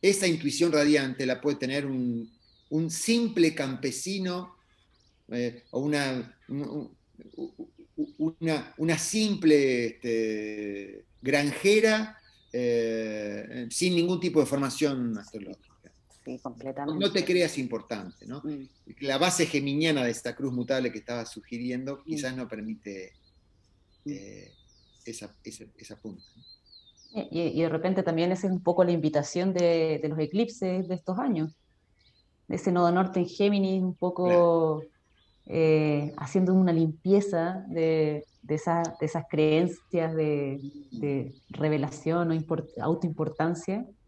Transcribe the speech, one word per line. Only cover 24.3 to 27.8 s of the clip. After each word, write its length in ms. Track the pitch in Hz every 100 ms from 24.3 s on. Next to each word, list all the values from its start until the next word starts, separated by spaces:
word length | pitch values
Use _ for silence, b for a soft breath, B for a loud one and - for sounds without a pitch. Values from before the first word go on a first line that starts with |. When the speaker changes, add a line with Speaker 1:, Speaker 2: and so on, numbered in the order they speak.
| 101 95 _ _ _ _ _ -
Speaker 1:
esa, 280 | 113 104 _ -
esa, 180 | - 110 _
esa 180 | 95 104
punta, 220 | 110 92 - _
¿no? 80 | - - _ - _ _ - 220
Speaker 3:
Y, 240 | - 165
y, 180 | 165 -
y 20 |
de 80 | 165
repente 320 | 160